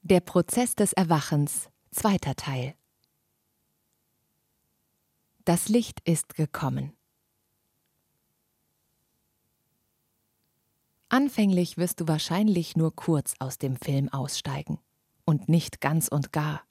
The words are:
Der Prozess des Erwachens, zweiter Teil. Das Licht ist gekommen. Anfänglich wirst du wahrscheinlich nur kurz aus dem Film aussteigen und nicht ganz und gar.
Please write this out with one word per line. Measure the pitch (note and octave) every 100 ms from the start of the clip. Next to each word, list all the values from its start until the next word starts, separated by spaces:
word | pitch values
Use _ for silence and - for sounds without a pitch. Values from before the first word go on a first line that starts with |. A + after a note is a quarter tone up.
| D#3+
Der | F#3
Prozess | - F#3 E3+ - B3 -
des | G3+
Erwachens, | - E3+ D#3+ - D3 C#3+ - - _ _
zweiter | - A3 G3 D3 C3
Teil. | - C3 B2+ - _ _ _ _ _ _ _ _ _ _ _ _ _ _ _ _ _ _ _ _ _ _ _ _ _ _
Das | - F3 -
Licht | A3+ A#3 -
ist | - D#3+ - -
gekommen. | D3+ - C#3 C3 C#3 - _ _ _ _ _ _ _ _ _ _ _ _ _ _ _ _ _ _ _ _ _ _ _ _ _ _ _ _ _ _ _ _ _ _ _ _ _ _ _ _ _
Anfänglich | B3 C#4+ - G#3 F3+ F3 -
wirst | F3 -
du | D#3+
wahrscheinlich | D#3 - E3+ G#3+ F3 D#3+ -
nur | D#3+
kurz | - - D#3 - -
aus | C3 -
dem | C#3
Film | B2+ - C#3 C#3
aussteigen | C3+ C#3 - - C3+ D3+ - _ _ _ _
und | - D3+ -
nicht | E3 - -
ganz | C3+ D#3+ -
und | D3 C#3
gar. | D#3 D3+ D3+ -